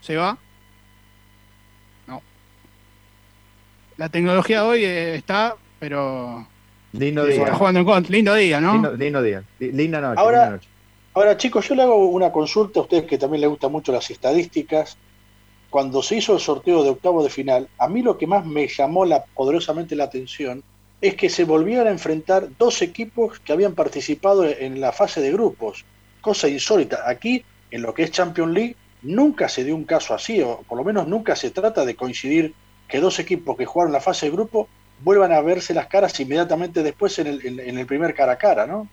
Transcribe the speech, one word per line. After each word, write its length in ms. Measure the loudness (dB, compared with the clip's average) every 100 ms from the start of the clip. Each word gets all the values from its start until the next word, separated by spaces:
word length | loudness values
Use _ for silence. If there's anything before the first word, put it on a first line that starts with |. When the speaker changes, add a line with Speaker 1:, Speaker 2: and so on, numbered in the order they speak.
Speaker 1:
¿Se 140 | -6 -4
va? 220 | -4 -4 _ _ _ _ _ _ _ _ _ _ _ _ _ _ _ _ -20
No. 160 | -20 _ _ _ _ _ _ _ _ _ _ _ _ _ _ _ _ _ -10
La 120 | -6
tecnología 560 | 0 2 2 2 2 2
hoy, 180 | 2
eh, 320 | 0 -2 -4 -6
está, 400 | -4 -2 -2 -4 _ _
pero 680 | -8 -4 -4 -6 -10 -12 -16 _ _ _ _
Speaker 2:
Lindo 340 | -4 -2 0 2
Speaker 1:
se 80 |
Speaker 2:
día. 60 | 2
Speaker 1:
está 160 | 2 2
jugando 240 | 2 4
en 60 | 4
contra. 240 | 4 4
Lindo 240 | 2 4 4
día, 260 | 4 2
¿no? 120 | 2
Speaker 2:
Lindo, 200 | 2 2
lindo 280 | -2 -2 0
día. 200 | 0 -2 -8 _
Li-, 120 | -6
linda 280 | -2 -2 -2
noche, 220 | -2 2
Speaker 3:
Ahora, 180 | 4 6
Speaker 2:
linda 100 | 4
noche. 180 | 2 -14 _ _ _ _ 2
Speaker 3:
ahora, 220 | 4 4
chicos, 300 | 2 0 0
yo 60 |
le 80 | 2
hago 260 | 4 6 4
una 220 | 4 2
consulta 480 | 2 0 0 0 0
a 40 |
ustedes 220 | 2 0 0
que 120 | -2
también 240 | 0 0
les 80 | 0
gustan 220 | 0 -4
mucho 200 | -4 -2
las 180 | -4 -4
estadísticas. 840 | -4 0 0 0 -4 -2 -2 -2 -8 _ _ _ _ _ _ _
Cuando 320 | -2 0 -2
se 140 | -2 -2
hizo 180 | 2 0
el 40 |
sorteo 440 | 2 -2 2 2
de 80 | 2
octavos 320 | 0 0 0
de 80 | 0
final, 360 | -2 0 -2 -2 _
a 80 | -2
mí 160 | 0
lo 160 | 0 0
que 80 | 0
más 180 | -2 -2
me 220 | -4 -4
llamó 380 | -2 -2 2 2
la, 180 | 2
poderosamente 720 | -2 -4 0 0 -2 -6 -6 -4
la 80 |
atención 580 | -4 -6 -12 -10 -8 -10 -16 _ _ _
es 140 | -2 0
que 140 | -2
se 160 | 2 2
volvieron 420 | 2 2 2 2
a 40 |
enfrentar 580 | 0 -2 -4 0 0 0 0
dos 240 | 0 2
equipos 560 | -4 -6 -10 -2 -4 -4
que 140 | -4
habían 200 | 0 0
participado 720 | 0 -4 -4 -6 -2 2 4 2
en 320 | 0 -6 -4
la 120 | -4
fase 280 | 0 -2 0
de 100 | -2
grupos. 520 | 2 0 -2 -10 -10 -20 _ _ _
Cosa 260 | -4 0 0
insólita. 640 | -2 0 2 2 -2 -4
Aquí 340 | -4 -2 -4 -4 _ _
en 80 | -10
lo 140 | -8 -4
que 80 |
es 80 | -4
Champions 420 | -2 -2 0 0
League, 220 | 0 -2 -6 _ _
nunca 480 | -6 2 2 2 -4
se 140 | -4
dio 120 | -4 -4
un 80 |
caso 300 | -2 -2 -2
así, 260 | -6 -2 -2
o 200 | -2 -4 -8
por 100 | -6
lo 60 |
menos 240 | -2 -2 -2
nunca 280 | -4 -2 -4
se 140 | -4
trata 360 | -2 -2 0 -4
de 100 | -4
coincidir 580 | -8 -6 -2 0 0 -6 _ _ _
que 120 | 0
dos 180 | 0 0
equipos 400 | -4 -4 -4 -6
que 80 | -4
jugaron 260 | 0 0
la 80 | 0
fase 280 | 0 -2 -2
de 40 |
grupo 380 | -2 -2 -2 -4 _ _ _
vuelvan 300 | 2 4 6
a 80 | 4
verse 320 | 4 0 0
las 140 | -4 0
caras 320 | 2 2 -2
inmediatamente 640 | -4 -2 0 -2 -2 -2
después 340 | -2 0 -2 -2
en 80 | -6
el, 200 | -6 -8
en, 140 | -10
en 200 | -8 -8
el 80 | -4
primer 260 | -2 -2
cara 200 | 0 0
a 40 | 4
cara, 300 | 2 2 0
¿no? 200 | -4 -10